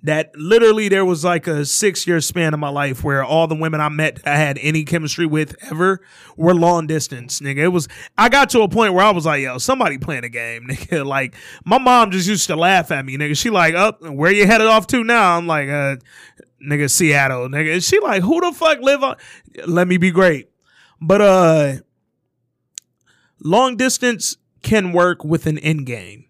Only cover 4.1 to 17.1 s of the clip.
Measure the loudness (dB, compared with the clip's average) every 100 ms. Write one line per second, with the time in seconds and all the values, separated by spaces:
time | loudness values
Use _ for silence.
4.1 | -4 -2 0 0 -2 -2 -2 -2 -4 -4
5.1 | -4 -2 -2 -4 -10 -12 -2 -2 -2 _
6.1 | -20 -20 -2 2 4 4 2 0 -4 -6
7.1 | -12 -12 -10 -8 -2 0 0 -4 -12 -12
8.1 | 0 2 4 2 2 2 2 2 4 4
9.1 | 2 -2 -4 -4 -8 -4 -2 -2 -4 -8
10.1 | -8 -8 -10 -10 -12 -12 -12 -6 -6 -4
11.1 | -4 -6 -10 -20 -18 0 2 4 4 4
12.1 | 0 -2 -2 -2 0 2 2 0 -6 -6
13.1 | -6 -4 -2 -2 2 2 2 0 -2 -12
14.1 | -2 0 4 4 4 4 2 2 -2 0
15.1 | 2 2 2 -2 -4 -2 -4 -4 -6 _
16.1 | -20 -20 _ -20 _ -6 -2 0 2 2